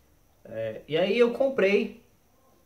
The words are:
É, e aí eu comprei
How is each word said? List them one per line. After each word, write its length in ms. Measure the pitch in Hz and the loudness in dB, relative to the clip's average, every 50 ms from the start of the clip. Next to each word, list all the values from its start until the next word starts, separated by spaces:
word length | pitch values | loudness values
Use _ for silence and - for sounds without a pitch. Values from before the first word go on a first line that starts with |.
| _ _ _ _ _ _ _ _ - | _ _ _ _ _ _ _ _ -20
É, 360 | - 110 110 113 110 107 - - - | -14 -10 -8 -8 -8 -8 -10 -10 -6
e 80 | 147 | -2
aí 200 | 160 185 202 226 | -2 0 0 2
eu 140 | 240 240 233 | 2 2 2
comprei 720 | 240 - 269 269 262 - 190 196 202 240 220 - - - _ _ _ _ _ _ _ _ _ _ _ _ _ | 2 0 -2 -2 0 2 2 4 4 2 0 -2 -8 -16 _ _ _ _ _ _ _ _ _ _ _ _ _